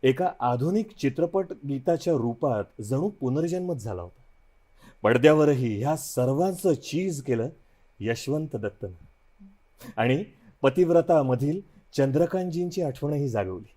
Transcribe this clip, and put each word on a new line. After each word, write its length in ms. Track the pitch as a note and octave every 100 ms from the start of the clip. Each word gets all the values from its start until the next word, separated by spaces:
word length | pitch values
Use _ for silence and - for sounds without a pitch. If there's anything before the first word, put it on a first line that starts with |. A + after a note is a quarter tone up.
एका 280 | C3 C3 F3+ -
आधुनिक 580 | B2 B2 D3 G3+ G#3+ -
चित्रपट 480 | C#3 C3+ E3+ G3 F3+ - C#3+
गीताच्या 460 | C#3 C3+ E3 F3+
रूपात 680 | D#3 A#2 A#2 D3+ A2+ G2 -
जणू 280 | G#2+ C3 F#3+
पुनर्जन्मच 760 | G3 B2+ C3+ E3 F3+ F3+ D#3
झाला 180 | A2 F#2
होता. 200 | F2 _ _ _ _ _ _ _ - _
पडद्यावरही 800 | G#2 A#2+ C#3+ D3+ D3+ C#3 B2 G#2
ह्या 140 | B2 D#3
सर्वांचं 760 | - - B2+ C3+ F#3 F3+ G3
चीज 480 | D3+ - D3 F#3+ D3
केलं 280 | C3+ A#2 A#2+ - _ _ _ _
यशवंत 560 | G2+ A#2 - D3+ D#3 A2+
दत्तनं 500 | G#2 - G2 F2 - _ _ _ - _ _ _ - -
आणि 260 | A2+ C3+ G#3 _ - _
पतिव्रतामधील 1000 | C3+ C3+ F3 E3+ E3 E3 C3+ B2+ C#3 F3 - - _ -
चंद्रकांतजींची 840 | C3+ C3+ E3+ F#3 F3+ E3 F3+ F3
आठवणही 480 | D#3+ C3 D3+ D3 C#3
जागवली. 420 | A2+ F#2+ F#2 G2